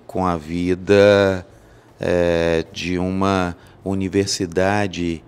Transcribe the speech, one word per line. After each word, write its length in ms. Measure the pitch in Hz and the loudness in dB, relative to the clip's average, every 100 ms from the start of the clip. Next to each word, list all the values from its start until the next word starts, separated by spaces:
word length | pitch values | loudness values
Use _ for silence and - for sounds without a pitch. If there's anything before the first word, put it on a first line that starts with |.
| - | -10
com 180 | 90 | -4
a 120 | 90 85 | -2 -2
vida, 1080 | 78 87 90 92 92 101 104 101 95 92 - - - - _ - | -4 -4 -2 -2 4 6 6 6 4 0 -8 -20 -20 -20 _ -6
é, 680 | 87 87 87 85 85 82 80 | -2 0 2 2 0 0 -4
de 260 | - 85 90 | -8 -6 -4
uma 600 | 92 95 98 95 87 87 - - | -4 -2 0 0 -2 -8 -18 -14
universidade 1400 | 95 98 95 98 98 - 87 92 95 104 101 87 85 80 | -8 -6 -2 -2 -2 -4 -4 0 0 0 -2 -4 -6 -6